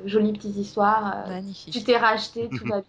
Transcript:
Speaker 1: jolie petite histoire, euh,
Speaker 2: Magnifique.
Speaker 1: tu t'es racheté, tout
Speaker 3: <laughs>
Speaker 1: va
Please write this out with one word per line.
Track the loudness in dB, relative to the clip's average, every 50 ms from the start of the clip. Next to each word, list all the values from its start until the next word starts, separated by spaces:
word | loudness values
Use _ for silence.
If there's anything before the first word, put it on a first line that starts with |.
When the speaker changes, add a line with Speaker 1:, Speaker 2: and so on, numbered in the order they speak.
| -6
Speaker 1:
jolie | 0 2 4 4 2 0
petite | -2 -6 -8 -6
histoire, | -6 -6 -4 0 2 4 4 4 2 0 -2 -4 -6 -6
euh, | -8
Speaker 2:
Magnifique. | -8 -8 -8 -10 -12 -14 -12 -10 -8
Speaker 1:
tu | -4
t'es | 2 4 4
racheté, | 6 6 4 2 2 -2 -8 -8 -8 -6 -6
tout | -6 -6 -4
Speaker 3:
<laughs> |
Speaker 1:
va | -4 -4 -4 -4